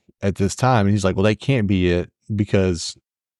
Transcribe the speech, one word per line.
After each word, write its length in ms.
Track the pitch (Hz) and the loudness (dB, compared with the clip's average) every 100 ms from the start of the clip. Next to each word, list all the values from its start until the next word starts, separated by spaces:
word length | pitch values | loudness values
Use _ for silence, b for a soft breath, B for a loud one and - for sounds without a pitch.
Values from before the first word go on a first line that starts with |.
| _ - | _ -6
at 140 | 98 - | -4 -2
this 200 | 98 - | -2 0
time." 320 | 131 117 98 | 0 2 2
And 60 | |
he's 100 | 104 98 | 2 0
like, 100 | 92 | 2
Well, 80 | |
that 160 | 107 104 | 0 0
can't 280 | - 135 101 | -2 0 0
be 220 | 95 90 | 2 2
it 220 | 87 85 _ - 104 | 0 -4 _ -8 -4
because 640 | 104 101 92 82 - - _ _ _ | 0 2 2 -2 -6 -14 _ _ _